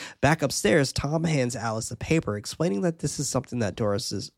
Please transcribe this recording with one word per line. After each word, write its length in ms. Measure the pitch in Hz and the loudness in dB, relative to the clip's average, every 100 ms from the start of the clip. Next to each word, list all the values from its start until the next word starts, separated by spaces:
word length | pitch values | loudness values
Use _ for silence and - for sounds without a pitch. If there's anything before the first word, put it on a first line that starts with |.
| - - | -14 0
Back 220 | 135 156 | 2 4
upstairs, 500 | 135 - 208 180 135 | 0 0 4 4 4
Tom 300 | - 143 160 | 0 0 0
hands 320 | 165 151 123 | 2 2 0
Alice 340 | 117 113 110 - | -2 -4 -4 -6
the 60 | 117 | -6
paper, 400 | - 160 151 104 | 0 2 2 -4
explaining 440 | - - 165 196 | -6 -2 0 2
that 180 | 185 165 | 0 0
this 220 | 143 - | -4 -4
is 80 | 139 | -2
something 320 | 131 - 123 | -2 -2 -2
that 160 | 104 92 | -2 0
Doris 340 | 107 101 - | 0 0 -2
is, 220 | 104 - | -6 -8